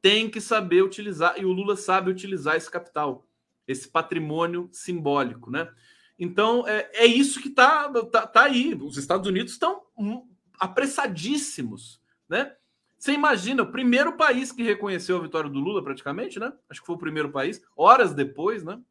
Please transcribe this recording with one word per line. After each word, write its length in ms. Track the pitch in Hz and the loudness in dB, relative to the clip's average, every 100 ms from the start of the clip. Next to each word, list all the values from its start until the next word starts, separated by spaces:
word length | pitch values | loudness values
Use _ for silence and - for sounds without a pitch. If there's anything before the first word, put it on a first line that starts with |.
Tem 280 | 196 214 226 | 4 2 0
que 120 | 220 | -6
saber 400 | - 220 185 175 | -2 -2 2 2
utilizar, 580 | 190 190 208 160 170 - | 2 -2 -10 0 0 0
e 60 | 190 | -2
o 80 | |
Lula 240 | 185 202 202 | -2 -2 -4
sabe 340 | - 190 185 | 0 0 0
utilizar 460 | 185 196 190 143 156 | -4 -6 -4 -2 -2
esse 120 | 156 | -4
capital, 560 | 175 170 151 147 127 _ _ _ _ - | -12 -8 -6 -6 -6 _ _ _ _ -10
esse 220 | 131 - | -10 -2
patrimônio 800 | 165 165 170 156 156 170 175 175 | -4 -2 -6 -4 -2 -2 -4 -8
simbólico, 760 | - - 175 147 143 127 117 117 | -14 -8 -4 0 0 -2 -6 -8
né? 220 | 139 170 _ _ _ _ _ | -8 -8 _ _ _ _ _
Então, 480 | 175 180 220 240 233 | -4 2 2 2 0
é, 220 | 214 214 | -4 -4
é 120 | 208 233 | 4 4
isso 360 | 240 277 - | 6 2 0
que 80 | 277 | -2
tá, 400 | 269 262 311 294 277 226 | 6 6 6 0 -2 2
tá, 160 | 226 220 | 0 4
tá 160 | 220 | 6
aí. 300 | 285 247 285 | 6 4 0
Os 240 | 123 143 139 | -4 -8 -8
Estados 300 | 139 190 196 | -2 -2 0
Unidos 240 | 185 240 | -2 -4
estão, 300 | - 330 392 _ - | -2 -2 -2 _ -8
hum, 300 | 208 247 - _ _ _ | -6 -6 -14 _ _ _
apressadíssimos, 1400 | 190 220 277 - 277 165 190 294 277 - 120 101 - - _ _ _ | -2 0 0 -2 -4 -4 -2 -2 -4 -8 -10 -10 -18 -20 _ _ _
né? 260 | 185 277 - _ _ _ _ | -4 -4 -10 _ _ _ _
Você 80 | - | -2
imagina, 520 | 294 294 220 190 262 | 2 2 2 0 -2
o 60 | 196 | -2
primeiro 460 | 247 254 247 302 339 | 0 2 4 2 2
país 340 | 311 247 262 | 2 2 -2
que 100 | - | -4
reconheceu 540 | 233 208 208 180 - 180 | -2 -2 -2 -6 -2 -2
a 40 | |
vitória 280 | 160 160 147 | -2 -4 -4
do 100 | 135 | -4
Lula, 240 | 160 202 | -2 -4
praticamente, 560 | 139 131 143 160 294 - | -6 -8 -8 -8 -8 -8
né? 140 | 233 - _ | -10 -10 _
Acho 100 | - | -20
que 60 | - | -10
foi 100 | 170 | -8
o 20 | |
primeiro 320 | 165 156 147 | -6 -4 -4
país, 320 | 139 139 - _ - | -2 -4 -6 _ 4
horas 380 | 175 254 202 | 8 8 6
depois, 500 | 143 139 143 180 226 | 2 -4 -2 -4 -4
né? 160 | 165 226 _ | -10 -14 _